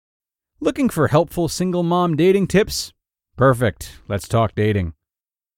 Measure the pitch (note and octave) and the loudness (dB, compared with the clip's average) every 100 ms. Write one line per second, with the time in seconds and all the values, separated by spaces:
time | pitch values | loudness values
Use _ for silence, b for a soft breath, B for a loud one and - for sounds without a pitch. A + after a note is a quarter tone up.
0 | _ _ _ _ _ _ D4 C#4 B3+ E3 | _ _ _ _ _ _ -4 0 -2 0
1 | C3+ D3+ E3+ F3+ D#3+ - F#3 F3 E3+ F3 | 2 2 0 -2 -4 -2 -4 -2 0 0
2 | F3 D3 F3+ G3 F#3 F3+ A3 - - _ | 0 2 2 2 2 0 0 -4 -10 _
3 | _ _ _ - C3 A#2+ A#2 - - - | _ _ _ 2 2 4 0 -4 -12 -18
4 | - G2+ - A#2 A2 - G#2+ G#2 E2+ - | -8 -8 -2 -2 0 0 0 0 -4 -8
5 | _ _ _ _ _ | _ _ _ _ _